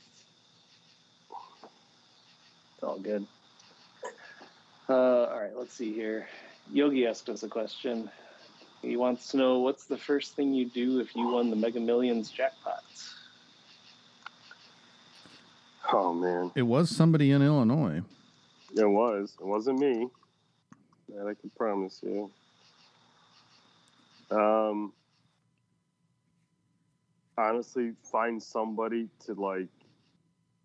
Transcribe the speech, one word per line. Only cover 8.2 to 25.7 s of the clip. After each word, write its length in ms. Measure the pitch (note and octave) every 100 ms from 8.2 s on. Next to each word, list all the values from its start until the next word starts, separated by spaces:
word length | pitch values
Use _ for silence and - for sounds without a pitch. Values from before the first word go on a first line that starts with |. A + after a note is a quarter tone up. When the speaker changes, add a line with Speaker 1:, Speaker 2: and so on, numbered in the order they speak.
| - - - - - -
Speaker 1:
He 140 | A#2+ A#2+
wants 320 | B2 B2 -
to 60 | C3+
know, 220 | C3 B2+
"What's 260 | B2+ C#3 -
the 120 | C3
first 380 | - C#3+ - -
thing 180 | C#3+
you 160 | C3+ A#2+
do 300 | B2+ B2 B2+
if 160 | A2 A#2
you 120 | A#2+
won 220 | B2 A#2+
the 60 | A2
Mega 240 | A2+ A#2+
Millions 500 | A#2 A#2+ B2+ A#2 G#2+
jackpot?" 540 | - C3 - - - - - - - - - _ _ - - - - _ _ - - - - - - - - - - - - - - _ - -
Speaker 2:
Oh, 220 | A2 F#2
man. 380 | E2+ F2+ F2 F2+ -
Speaker 3:
It 80 |
was 260 | A#2+ B2+ E3 -
somebody 360 | E3 D#3+ C#3
in 100 | C#3
Illinois. 600 | C#3 D3+ A2+ D3 A2+ D2+ F#2+ - _ _ _ _ - -
Speaker 2:
It 100 | G#2
was. 500 | G2+ A#2+ G#2 G2+ -
It 60 | F#2
wasn't 340 | G#2 A#2 C3
me. 300 | C#3+ A#2 B2 - _ _ _ _ _ - _ _ -
That 180 | G#2 G2+
I 60 | G#2
can 140 | G2+ -
promise 460 | A2+ G2+ F#2+ -
you. 280 | G2+ G2+ G2+ - _ _ _ _ _ _ _ _ _ _ _ _ _ _ _ _ _ _ -
Um, 640 | G#2+ G#2+ A2 A2 G#2 G#2 - _ _ _ _ _ _ _